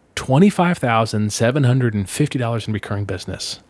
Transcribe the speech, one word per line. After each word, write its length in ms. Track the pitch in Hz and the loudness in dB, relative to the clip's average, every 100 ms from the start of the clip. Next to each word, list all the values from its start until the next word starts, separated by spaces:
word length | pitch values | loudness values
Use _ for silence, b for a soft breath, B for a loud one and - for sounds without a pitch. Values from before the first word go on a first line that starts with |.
| _ | _
twenty-five 640 | - - 135 202 185 175 170 | -8 2 4 6 4 0 0
thousand 540 | 123 113 113 107 104 | 2 2 2 0 -2
seven 320 | - 117 147 | 0 0 2
hundred 300 | 123 131 120 | 2 2 2
and 160 | 104 95 | 0 -2
fifty 280 | - 147 131 | -2 -2 -2
dollars 300 | 117 117 - | -4 -4 -4
in 60 | |
recurring 320 | 104 - 101 98 | -6 -6 -6 -6
business. 560 | 92 - 87 - - | -8 -8 -10 -10 -12